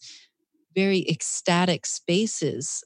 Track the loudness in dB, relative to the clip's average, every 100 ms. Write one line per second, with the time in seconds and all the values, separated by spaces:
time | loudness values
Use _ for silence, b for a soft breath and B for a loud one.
0 | B B B _ _ _ _ 0 2 2
1 | 0 -2 -4 -4 2 4 4 0 -4 -6
2 | 0 2 2 0 -2 -2 -6 -8